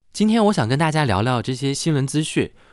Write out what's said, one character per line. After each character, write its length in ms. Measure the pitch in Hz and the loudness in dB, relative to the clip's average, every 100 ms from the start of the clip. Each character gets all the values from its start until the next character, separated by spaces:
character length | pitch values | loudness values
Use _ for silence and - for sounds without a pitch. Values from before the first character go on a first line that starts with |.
| _ | _
今 160 | - 214 | -2 2
天 160 | 226 208 | 4 2
我 60 | |
想 160 | 208 110 | 2 0
跟 100 | 135 | 0
大 140 | 160 | 0
家 120 | 156 | 0
聊 180 | 143 92 | 0 0
聊 200 | 117 123 | 0 0
这 100 | 120 | -2
些 220 | 127 139 | -4 -4
新 180 | 139 165 | -4 -2
闻 140 | 147 135 | 0 0
资 160 | 151 | -2
讯。 300 | 156 165 104 - - | -2 -2 -4 -6 -20